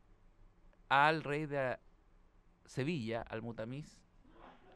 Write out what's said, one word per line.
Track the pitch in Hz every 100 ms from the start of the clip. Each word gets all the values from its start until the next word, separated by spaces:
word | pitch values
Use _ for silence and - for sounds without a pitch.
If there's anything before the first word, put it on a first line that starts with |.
| - - - - - - - - -
al | 135 147 160
rey | 139 143 156
de | 143 131 117 - - - - - - - - -
Sevilla, | - 131 175 110 113
al | - 113
Mutamiz, | 117 117 110 135 156 - - - - - - - -